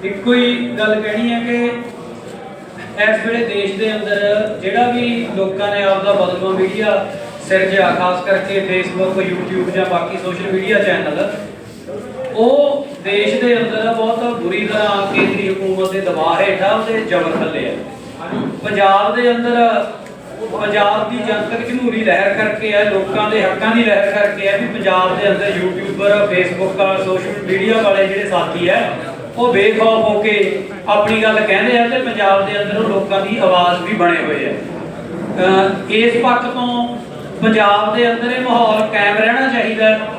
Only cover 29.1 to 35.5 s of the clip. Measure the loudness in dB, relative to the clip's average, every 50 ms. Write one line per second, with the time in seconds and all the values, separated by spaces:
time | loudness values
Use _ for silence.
29.1 | -10 -12 -12 -12 -4 0 2 2 4 4 4 4 4 4 4 4 4 4 4 2
30.1 | 2 2 2 2 2 2 2 0 0 -4 -6 -8 -10 -10 -2 0 2 2 4 2
31.1 | 2 2 2 2 2 2 2 2 2 2 2 2 4 2 2 2 0 0 -2 -2
32.1 | -2 0 2 4 4 4 2 0 0 -2 -2 -2 0 0 0 0 0 0 0 0
33.1 | 0 0 0 0 0 2 4 4 4 6 4 4 2 0 -2 -4 -2 0 2 2
34.1 | 2 2 0 -2 -2 -2 -2 -4 -4 -6 -6 -8 -10 -10 -10 -10 -10 -12 -12 -10
35.1 | -10 -8 -8 -6 -2 2 4 4